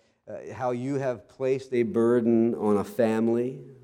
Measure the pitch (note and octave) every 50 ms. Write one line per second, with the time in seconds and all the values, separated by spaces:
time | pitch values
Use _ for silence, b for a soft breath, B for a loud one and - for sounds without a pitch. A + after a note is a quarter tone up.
0 | b b b b _ G#2 G#2 - C2 E2 G2 G#2+ C3 B2+ B2+ B2 B2 C3+ C#3+ C3
1 | C#3 B2+ A#2+ G#2 - _ _ - C3+ C3 C3 C3 - - B2+ A#2+ A#2 G#2+ G2 A#2
2 | A2+ A#2 B2 B2 A2 A#2 A#2 A2+ A2+ A#2 A2+ - G2+ G#2 G#2 G2 F#2+ - - -
3 | A#2 A2 A2 A2+ A2+ A2+ A#2 A#2+ B2 C3 C3 - - - - -